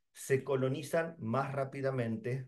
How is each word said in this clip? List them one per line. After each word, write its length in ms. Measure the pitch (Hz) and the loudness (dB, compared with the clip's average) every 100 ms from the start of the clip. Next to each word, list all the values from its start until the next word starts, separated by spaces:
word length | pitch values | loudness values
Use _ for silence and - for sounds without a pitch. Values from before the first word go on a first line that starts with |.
| _ | _
se 320 | - - 135 | -10 0 2
colonizan 720 | 139 131 131 151 - 165 165 - | 4 2 2 0 0 0 0 -4
más 340 | 113 131 139 | -2 0 0
rápidamente 920 | 135 135 139 135 131 113 110 123 135 | -2 -4 -2 -2 0 0 0 -2 -4